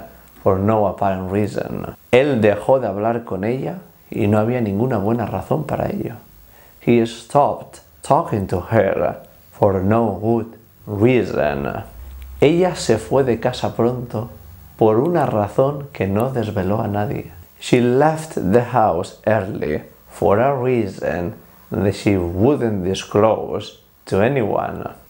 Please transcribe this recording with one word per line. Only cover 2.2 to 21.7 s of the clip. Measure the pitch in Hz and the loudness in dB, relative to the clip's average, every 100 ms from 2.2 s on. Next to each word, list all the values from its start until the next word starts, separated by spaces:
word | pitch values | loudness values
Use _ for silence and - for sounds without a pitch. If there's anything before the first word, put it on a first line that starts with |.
| 143 127 | 4 4
dejó | 107 101 - 135 | 2 2 2 0
de | 117 | 0
hablar | 98 110 117 | -2 -2 -2
con | 117 92 | -4 -6
ella | 101 127 156 185 - _ _ | -4 -4 -6 -10 -14 _ _
y | - 104 | -2 2
no | 107 | 2
había | 110 127 | 2 0
ninguna | 107 98 127 113 | -2 0 0 0
buena | 98 120 104 | 0 -2 -2
razón | 95 - 147 | -4 -2 -4
para | 139 - 135 | -2 -4 -4
ello. | 202 117 113 - _ _ - - _ - | -4 -8 -10 -18 _ _ -20 -20 _ 2
He | 120 117 | 2 2
stopped | - - 143 127 - - - - _ - | -4 -2 2 2 0 -8 -20 -20 _ 0
talking | 147 170 110 95 | 0 0 -2 -2
to | 95 - | -4 0
her | 113 95 90 85 - - _ _ | 2 2 2 -2 -4 -14 _ _
for | - 104 95 | 0 2 2
no | 92 113 113 92 | 2 2 2 -2
good | 110 117 113 - - _ - | -2 -2 -4 -12 -20 _ -10
reason. | 104 113 127 - - 73 71 69 - - - - - - - | 2 4 4 2 0 0 0 -4 -6 -10 -16 -18 -18 -18 2
Ella | 131 170 180 | 4 4 2
se | 165 - 110 | 0 0 0
fue | - 131 | 0 0
de | 131 113 | 2 0
casa | 123 120 107 | -2 -4 -4
pronto | - 120 127 123 107 117 - - - - - | 0 0 -2 -6 -8 -8 -12 -20 -20 -16 0
por | 110 110 | 2 4
una | 156 175 | 2 0
razón | 135 107 101 - 135 147 143 | 0 0 0 0 0 -2 -8
que | - 95 | -4 -2
no | 98 127 | 0 0
desveló | 131 104 101 92 107 | -2 -4 -2 -2 -2
a | 113 | -2
nadie. | 101 104 - - - - _ | -4 -4 -6 -10 -16 -20 _
She | - 123 | 0 2
left | 120 123 147 160 156 | 4 4 4 2 -4
the | - 90 113 | -4 2 2
house | 117 123 107 82 98 - | 4 2 2 2 -4 -6
early | - 107 95 - 73 76 - - _ | 0 0 0 -6 -4 -6 -8 -20 _
for | - 87 101 | -2 2 4
a | 131 | 2
reason | 139 123 123 101 - - 82 87 - - _ - | 0 0 0 -2 -4 -4 -4 -4 -8 -16 _ -8